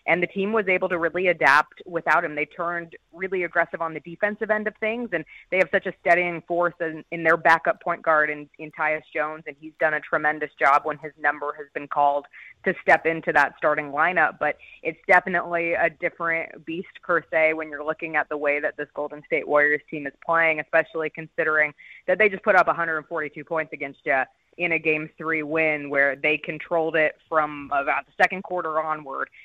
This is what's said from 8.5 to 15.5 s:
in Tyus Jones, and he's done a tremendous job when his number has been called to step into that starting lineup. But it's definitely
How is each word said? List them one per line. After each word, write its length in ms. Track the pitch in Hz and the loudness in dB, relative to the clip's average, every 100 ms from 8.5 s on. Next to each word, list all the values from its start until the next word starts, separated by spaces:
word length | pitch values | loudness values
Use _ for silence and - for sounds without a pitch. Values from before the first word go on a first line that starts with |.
| - | -16
in 100 | 156 | -12
Tyus 320 | 165 156 156 - | -4 -2 -2 -4
Jones, 300 | 160 151 156 156 | -4 -4 -6 -14
and 80 | 143 | -16
he's 140 | 156 - | -14 -2
done 140 | 160 | 0
a 60 | 151 | 0
tremendous 500 | - 160 151 151 147 - | -2 0 0 0 -4 0
job 260 | 147 143 | 4 4
when 140 | 151 143 | 2 -8
his 140 | 151 156 | -10 -2
number 320 | 147 147 143 156 | -2 0 -4 -8
has 80 | 143 | -10
been 140 | 147 143 | -10 -4
called 380 | 151 143 143 - - - _ | 2 2 2 -4 -20 -20 _
to 80 | 175 - | -4 -2
step 240 | - 160 | 2 4
into 280 | 160 165 165 | 2 -2 0
that 220 | 151 131 - | 2 2 2
starting 320 | 151 151 143 | 0 0 -2
lineup. 480 | 143 170 180 147 156 | 0 0 2 0 0
But 180 | 151 - - - | -4 -4 -12 -12
it's 160 | 165 160 - | -10 -6 4
definitely 640 | 180 185 175 123 | 4 4 -2 -2